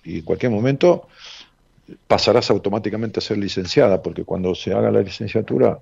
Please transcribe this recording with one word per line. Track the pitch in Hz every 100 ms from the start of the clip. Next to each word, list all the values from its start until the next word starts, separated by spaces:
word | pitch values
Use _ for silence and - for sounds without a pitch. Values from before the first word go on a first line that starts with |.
y | - 85
en |
cualquier | 80 - 123
momento | 104 127 139 175 170 - _ - - - _ _ _ - - -
pasarás | 104 - 113 110
automáticamente | 104 101 104 107 110 113 110
a |
ser | - 104
licenciada, | 98 - 90 143 117 92
porque | 85 82 85
cuando | 90 92
se | 87 -
haga | 104 113
la | 107
licenciatura | 95 - 107 110 107 123 120 110